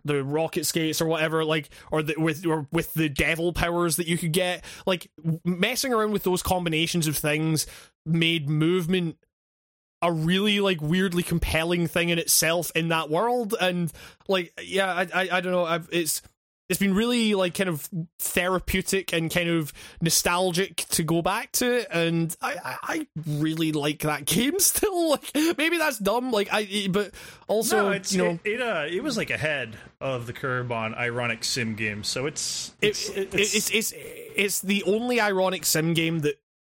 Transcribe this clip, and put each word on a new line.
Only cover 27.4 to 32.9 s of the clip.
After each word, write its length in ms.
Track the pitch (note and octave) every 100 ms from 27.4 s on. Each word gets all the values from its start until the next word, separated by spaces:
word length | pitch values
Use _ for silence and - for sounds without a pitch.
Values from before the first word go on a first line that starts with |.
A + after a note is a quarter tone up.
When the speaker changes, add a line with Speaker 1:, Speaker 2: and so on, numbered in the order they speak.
| -
Speaker 1:
also, 400 | G#3 A3 G#3+ G3+
Speaker 2:
No, 40 |
it's, 220 | G3 -
Speaker 1:
you 100 | F#3
know, 160 | F3 E3+
Speaker 2:
it, 100 | G#3
it, 80 | A#3+
uh, 240 | A#3 E3+ D3+
it 140 | F3+
was, 140 | D4 A3
like, 120 | D3
ahead 460 | A2+ D3+ C#3+ A#2 A2 - -
of 240 | C3+ B2+ A#2
the 60 |
curve 380 | - C3+ B2+ B2
on 240 | A2+ A2 A#2+
ironic 480 | A#2+ A#2+ A#2+ A2+
sim 320 | - C3 A2+ G#2+
games, 320 | G#2+ G#2 G2+
so 180 | C3 D3
it's, 480 | - - - - -
Speaker 1:
it, 60 |
Speaker 2:
it's, 200 | G#3